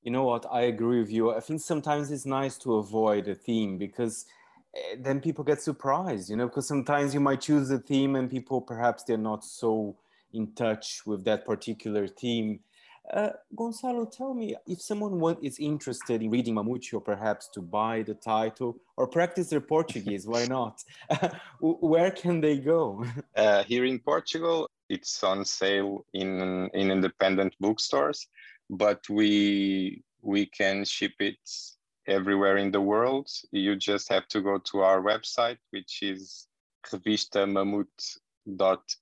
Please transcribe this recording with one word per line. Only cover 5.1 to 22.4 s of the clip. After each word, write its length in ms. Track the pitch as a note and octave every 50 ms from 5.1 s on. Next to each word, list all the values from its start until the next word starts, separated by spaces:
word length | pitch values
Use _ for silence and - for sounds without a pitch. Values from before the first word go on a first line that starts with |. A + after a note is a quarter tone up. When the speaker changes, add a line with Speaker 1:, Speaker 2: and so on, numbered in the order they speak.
| C3+ C#3
Speaker 1:
people 240 | C3+ E3 D3 - C#3+
get 200 | D3 D3 C#3+ -
surprised, 640 | D#3+ C#3+ - - C#3 C3+ D#3+ F#3 F#3 C3 G2+ F#2 G2
you 60 | G#2+
know, 120 | A2 B2
'cause 200 | B2 - D3 C3
sometimes 480 | - D3 C#3 B2 - D3 C#3+ C#3+ C#3+ C3+
you 40 | C#3+
might 220 | C#3 C#3 C3+ C3
choose 300 | - - D3+ D3 C#3 C3
a 80 | C#3 B2+
theme 360 | - - C#3+ C3+ C#3 C#3 C#3
and 140 | C3+ B2+ B2+
people 320 | C3 C3 A#2 - C3 B2+
perhaps 420 | B2 - A#2+ A2 A#2+ B2 A#2+ - -
they're 140 | - A#2
not 260 | A2 G#2+ A2 G#2+ G#2+ -
so 540 | - - - - A2+ A2 A2 G#2+ G2+ F#2+ _ _ _ _ _ _ _
in 220 | - A2+ A2 G#2 -
touch 520 | - A#2+ A2 A2 G#2+ - - - - -
with 160 | G#2+ G#2+ F#2+ F#2+
that 180 | A2+ G#2+ G#2 -
particular 640 | - A2 G2+ - - A2 - - A2 G#2 G#2 G2+
theme. 520 | F#2 - - - A#2+ A#2 A#2 A2 G#2+ G#2+ G#2+ _ _ _ _ _ - - _ _ -
Uh, 200 | - - G#3 G#3 - - _ _ -
Gonzalo, 500 | - A#3 A#3 A3+ - - B3+ B3 A#3+ A#3
tell 280 | A3 - - C4 C4+ C4
me, 220 | A#3+ A3+ G#3 - - _
if 140 | - F#3 F3
someone 380 | - - G#3+ G#3 G#3+ G#3 F#3+ F3
want, 240 | D#3+ E3 E3 E3 -
is 160 | C#3 B2 -
interested 600 | D3 D3 D3+ D3 - - A#2+ - - - A#2+ A2+
in 80 | A2 A2
reading 260 | A2 B2 A#2+ A#2 A2+
Mamute 380 | G#2+ G#2 A2+ B2 A#2+ - - -
or 80 | -
perhaps 460 | - - G#2 G2 A2 G#2+ G#2 - - -
to 120 | - G2+
buy 400 | F2+ E2+ F#2 G#2 A2 A2+ A2+ A2+
the 140 | A2 G#2+ G#2
title 640 | - - A2+ A2 A2 A2 A2 A2 - B2+ A#2+ A#2+ - _ _ _
or 100 | - B2+
practice 420 | B2+ - E3+ F3 F3 F3 F#3+ F3 -
their 120 | D#3+ D3
Portuguese, 680 | C3 - D#3 D#3+ E3 D#3+ - A2+ F#2+ G#2 G2+ F#2+ F#2+
why 180 | G#2+ A#2 A#2 A#2+
not? 380 | B2 C3 C3 A#2+ A2 - - - - - - - -
<laughs> 120 | D#3 C#3+ - F3 - - - - - -
W-, 160 | - D#3+ E3 -
where 300 | - D#3+ D#3+ E3 F3 F#3+
can 300 | - - - F3 F3 E3